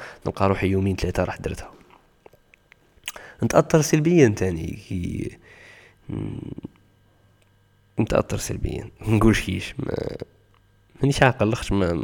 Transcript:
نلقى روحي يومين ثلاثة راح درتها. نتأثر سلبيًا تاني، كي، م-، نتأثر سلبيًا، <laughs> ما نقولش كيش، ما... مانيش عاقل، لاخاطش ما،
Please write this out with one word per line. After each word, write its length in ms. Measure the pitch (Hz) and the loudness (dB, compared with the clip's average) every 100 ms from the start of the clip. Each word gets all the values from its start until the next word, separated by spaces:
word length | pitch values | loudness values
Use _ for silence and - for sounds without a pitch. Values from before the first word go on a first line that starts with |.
| - - - | -14 -12 -8
نلقى 240 | - 98 | 0 2
روحي 180 | 98 95 | 2 0
يومين 280 | 95 98 92 | 0 0 0
ثلاثة 280 | 90 90 | -2 -2
راح 140 | 90 - | -4 -4
درتها. 340 | - - - - _ - _ _ - _ _ _ _ _ _ _ - - - - | -8 -8 -14 -20 _ -20 _ _ -20 _ _ _ _ _ _ _ -18 -16 -18 -4
نتأثر 380 | - - 156 160 | 2 4 4 4
سلبيًا 460 | 147 156 156 175 127 | 4 2 4 6 6
تاني، 520 | 104 92 82 80 - - | 4 -2 -4 -6 -10 -8
كي، 500 | 92 85 - - - - - - - - _ - | -8 -6 -6 -8 -12 -20 -20 -20 -20 -20 _ -12
م-، 280 | - 52 - - - - _ _ _ _ _ _ _ _ _ _ _ _ - | -8 -8 -8 -12 -12 -14 _ _ _ _ _ _ _ _ _ _ _ _ -4
نتأثر 380 | 113 - - - | 0 0 0 -4
سلبيًا، 520 | - - - 64 - - | -6 -6 -6 -6 -10 -8
<laughs> 120 | - | 0
ما 80 | 110 | 4
نقولش 260 | 110 104 | 4 4
كيش، 340 | - 95 - - | 0 -6 -6 -8
ما... 160 | - - - - - _ _ _ _ _ _ - | -6 -6 -6 -10 -14 _ _ _ _ _ _ -2
مانيش 220 | 139 139 | 0 4
عاقل، 260 | 135 - 107 | 4 4 0
لاخاطش 220 | 113 - | 0 0
ما، 220 | 101 90 85 | 0 2 0